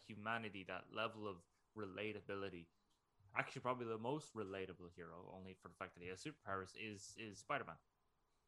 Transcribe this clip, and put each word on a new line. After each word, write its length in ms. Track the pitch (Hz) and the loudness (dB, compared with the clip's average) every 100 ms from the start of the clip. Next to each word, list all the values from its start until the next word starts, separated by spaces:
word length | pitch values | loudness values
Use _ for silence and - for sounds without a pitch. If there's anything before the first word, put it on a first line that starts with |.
| - | -6
humanity, 580 | 104 104 113 110 95 92 | -2 2 4 2 -2 -2
that 160 | 92 - | -2 -2
level 320 | 110 113 110 104 | 2 2 2 -2
of 80 | 90 - _ _ 107 | -2 -8 _ _ -4
relatability, 880 | 101 92 107 104 90 98 98 87 82 _ _ _ _ _ - 117 | -2 2 0 0 0 0 0 -2 -10 _ _ _ _ _ -6 0
actually 240 | 139 131 | 2 2
probably 240 | 123 127 117 | 4 4 4
the 100 | 113 | 2
most 380 | 113 107 - | 4 2 0
relatable 560 | 110 98 95 92 87 87 87 | -2 0 0 0 -4 -10 -8
hero, 360 | 85 82 95 | -8 -8 -8
only 220 | 92 95 92 | -8 -8 -8
for 60 | 98 | -10
the 60 | 85 | -4
fact 160 | 92 | -6
that 80 | - | -4
he 80 | 87 | -6
has 100 | 92 | -4
superpowers, 520 | 156 147 104 95 92 - | -4 -4 2 2 2 -2
is, 300 | 110 101 - - | -2 -2 -6 -6
is 220 | 110 101 | -6 -4
Spider-Man. 380 | - 143 104 82 _ _ _ _ _ _ | 2 2 2 -6 _ _ _ _ _ _